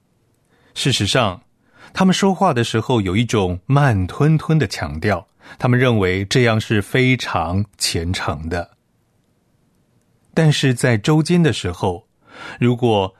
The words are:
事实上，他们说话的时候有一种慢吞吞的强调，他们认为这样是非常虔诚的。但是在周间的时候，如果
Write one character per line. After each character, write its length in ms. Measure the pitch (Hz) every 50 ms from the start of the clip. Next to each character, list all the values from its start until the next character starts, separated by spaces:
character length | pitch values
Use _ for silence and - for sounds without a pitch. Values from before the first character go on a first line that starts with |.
| _ _ _ _ _ _ _ _ _ _ _ _ _ _ -
事 180 | - - 143
实 140 | 120 - 107
上， 380 | 98 - 139 117 101 90 - _ _ _ _ _ _ _ - - - -
他 100 | - 190
们 100 | 185 185
说 200 | - - 196 185
话 200 | 175 196 180 143
的 100 | 120 117
时 160 | - - 113
候 200 | 107 - 131 117
有 140 | 98 92 87
一 80 | 110 123
种 360 | 110 - 110 95 90 90 90 - -
慢 400 | 135 143 147 135 110 95 90 87
吞 300 | - - 139 156 160 147
吞 200 | - - 160 160
的 100 | 127 98
强 320 | - - - 76 73 78
调， 280 | 78 107 98 85 - _ _ _ - - - -
他 100 | - 127
们 120 | 123 123
认 200 | 131 127 117 107
为 260 | 95 90 90 98 101
这 180 | 101 - 135 123
样 160 | 117 110 110
是 220 | - - 113 104
非 340 | 98 - - 131 127 127 131
常 480 | 123 - - - 95 82 82 90 98 104 - _ -
虔 340 | - - - 87 82 87
诚 380 | 92 - - - 78 71 80 80
的。 280 | 85 87 85 - _ _ _ _ _ _ _ _ _ _ _ _ _ _ _ _ _ _ _ _ _ _ _ _ _ _ _ _ _ _ _ _ -
但 180 | 175 160 156
是 220 | 139 - - 135 123
在 240 | 120 - 131 120 104
周 240 | - - 156 156
间 200 | 156 156 175 175
的 120 | 170 147 110
时 180 | - - 92
候， 360 | 87 - - 98 87 85 - _ _ _ _ _ - - - - - -
如 160 | 120 120 123
果 400 | 117 123 117 110 101 95 95 - _